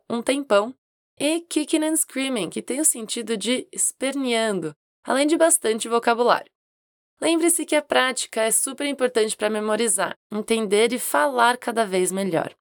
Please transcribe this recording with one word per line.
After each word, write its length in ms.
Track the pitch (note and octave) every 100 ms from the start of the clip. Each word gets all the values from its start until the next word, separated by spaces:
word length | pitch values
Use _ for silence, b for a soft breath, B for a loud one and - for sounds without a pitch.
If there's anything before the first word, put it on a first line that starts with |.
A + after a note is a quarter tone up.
| -
um 140 | A#3
tempão, 520 | A3+ - C#4 G3+ A3 - _ _ _ -
e 200 | C#4+ E4+
kicking 440 | E4+ D#4 D4+ D#4
and 120 | D#4 D#4+
screaming, 520 | - C4 C4+ B3 E3
que 140 | -
tem 180 | - B3+
o 40 |
sentido 520 | D#4 B3 A3 - G#3+ A3+
de 320 | G3+ B3+ -
esperneando, 1040 | - - - C4 C#4 B3+ A3+ A3+ F#3+ D#3+ D3+ _ _
além 220 | - B3+ D4
de 100 | D#4
bastante 500 | E4 D#4+ A#3 A3 A3+
vocabulário. 640 | A#3 A#3 A#3 A#3+ E3 - _ _ _ _ _ _ -
Lembre-se 460 | D#4 E4 E4 D#4+ D4+
que 100 | D4+
a 60 |
prática 580 | D4 C4 B3+ B3 - -
é 100 | A3
super 360 | A3 - C4+ C#4+
importante 500 | C#4+ B3+ A#3 A3 -
pra 140 | G#3+
memorizar, 640 | G#3+ G#3+ G#3+ A#3 F#3+ F3 - -
entender 640 | G#3 G#3+ A3 G#3+ G3+ A3+
e 40 | A#3+
falar 600 | - C#4+ D4 B3+ A#3 B3
cada 260 | - A3+
vez 260 | G#3 F#3 F#3
melhor. 440 | F#3+ G3 D#3+ - -